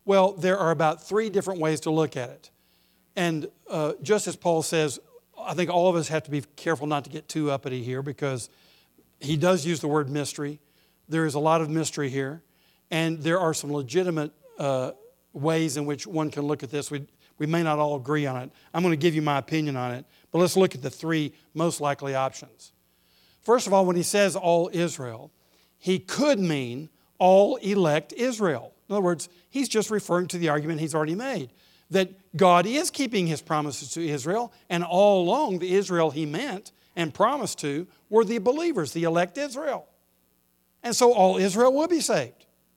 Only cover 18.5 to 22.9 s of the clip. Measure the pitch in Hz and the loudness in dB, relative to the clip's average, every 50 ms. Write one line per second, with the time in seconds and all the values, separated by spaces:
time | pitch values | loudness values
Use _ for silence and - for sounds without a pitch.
18.5 | - _ _ _ - 165 180 180 165 143 151 175 156 156 151 151 143 139 135 - | -16 _ _ _ -2 0 2 2 2 2 2 2 2 2 0 0 0 0 -2 -2
19.5 | 160 160 151 147 135 127 123 123 120 127 143 _ _ _ _ _ - 165 180 170 | -2 -2 -2 -2 -4 -4 -4 -6 -6 -8 -12 _ _ _ _ _ 0 2 2 4
20.5 | - 185 190 190 - 127 135 135 - - - 160 165 156 151 135 - _ _ _ | 4 4 4 2 2 -4 -10 -10 -10 -8 -4 -2 -2 -2 -2 -4 -6 _ _ _
21.5 | - 156 165 170 160 - 147 143 143 - 139 139 135 131 135 135 - - - - | -4 -2 -2 -2 -2 -2 -2 -2 -2 -4 -4 -4 -4 -2 -2 -4 -6 -10 -20 -20
22.5 | _ _ - - _ _ _ _ | _ _ -20 -20 _ _ _ _